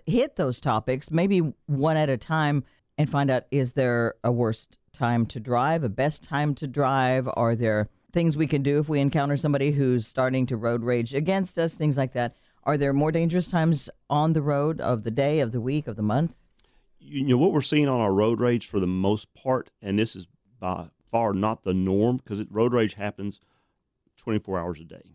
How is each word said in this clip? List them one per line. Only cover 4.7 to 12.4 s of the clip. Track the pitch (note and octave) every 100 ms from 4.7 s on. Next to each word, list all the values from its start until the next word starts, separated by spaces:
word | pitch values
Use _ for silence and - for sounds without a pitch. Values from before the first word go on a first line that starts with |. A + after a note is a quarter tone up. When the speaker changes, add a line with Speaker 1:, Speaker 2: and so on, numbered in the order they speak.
| _ _
Speaker 1:
time | - A#2+ A#2+ A2+
to | A#2+
drive, | A2 A#2+ C#3 E3
a | B2+
best | F#2+ C#3+ -
time | - D3 D3 C3+
to | C#3+
drive? | C3+ C3+ C3+ B2+ C3 B2
Are | - A#2
there | A#2 A#2 G#2+ G#2 - _
things | E3+ E3 D3
we | D3+
can | C#3+
do | C#3 D3
if | D3+
we | D3
encounter | C#3 D#3+ C#3 C#3+
somebody | D3+ C#3 C#3+
who's | C#3+ C3+ B2 A2
starting | - B2+ C3 B2
to | A#2+
road | A#2 A#2+
rage | A#2+ B2 A#2
against | C3+ D#3 F#3+ F#3 -
us, | E3
things | - D3+ C3+
like | C3
that? | B2+ A#2+ -